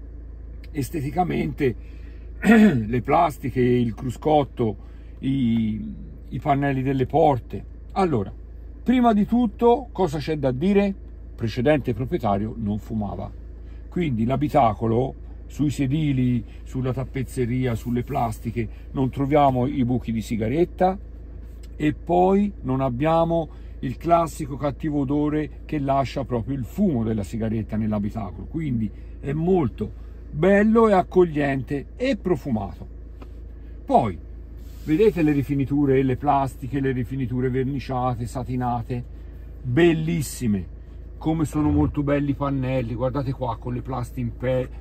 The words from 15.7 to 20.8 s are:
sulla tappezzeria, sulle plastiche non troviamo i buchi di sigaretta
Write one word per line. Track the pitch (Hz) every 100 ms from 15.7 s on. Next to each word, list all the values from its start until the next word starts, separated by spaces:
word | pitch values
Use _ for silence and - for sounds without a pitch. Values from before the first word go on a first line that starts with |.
| 131 135 147 151 131 127 123 107 -
sulla | - 131 127
tappezzeria, | 127 127 139 123 - 120 127 127 113
sulle | - 120
plastiche | 120 135 117 107 117 110 110 - -
non | 143 131
troviamo | 135 139 147 143 131 123
i | 147 123
buchi | 127 -
di | 113
sigaretta | 104 113 110 143 175 -